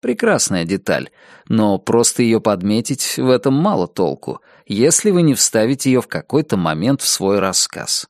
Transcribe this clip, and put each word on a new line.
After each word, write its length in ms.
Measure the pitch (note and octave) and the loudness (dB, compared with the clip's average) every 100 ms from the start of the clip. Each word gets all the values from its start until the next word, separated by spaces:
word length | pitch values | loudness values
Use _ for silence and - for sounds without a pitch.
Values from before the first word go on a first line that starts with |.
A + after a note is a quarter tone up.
Прекрасная 640 | B3 A#3 A3+ F#3 - F2+ | -4 -2 0 0 0 -2
деталь, 460 | E2+ G3 - D2+ C2 _ - - _ | -2 -4 -2 -4 -4 _ -20 -20 _
но 300 | A2 G#2+ F#2+ | 0 2 0
просто 460 | - A#2 A#2 - | 0 2 2 2
её 160 | A#2+ A2+ | 2 2
подметить 760 | A2 G2 F#2+ G#2+ - C3+ - - | 2 0 0 -2 -2 -6 -6 -4
в 120 | B2+ | 2
этом 240 | B2+ C#3 | 2 2
мало 320 | C3+ F#3 E3 F2 | 0 0 0 -4
толку, 540 | - F2 C#2 - - _ - _ | -2 -2 -2 -10 -12 _ -20 _
если 440 | G2+ C3+ E3+ G#3+ | 0 2 2 2
вы 120 | F3+ | 2
не 120 | E3 | 2
вставите 560 | B2+ - A2+ A2 C3+ C3+ | 2 0 0 0 0 2
её 100 | B2+ | 0
в 80 | - | 0
какой-то 480 | F2 - C3+ D#3 G#2 | -10 -2 -2 0 -2
момент 460 | E2 D#2 G#2 C#3 | -2 -2 0 0
в 60 | - | -2
свой 300 | - F#2+ G2+ | -2 0 0
рассказ. 720 | F#2+ F#2 - E2 - - - | 0 -2 -4 -6 -6 -6 -8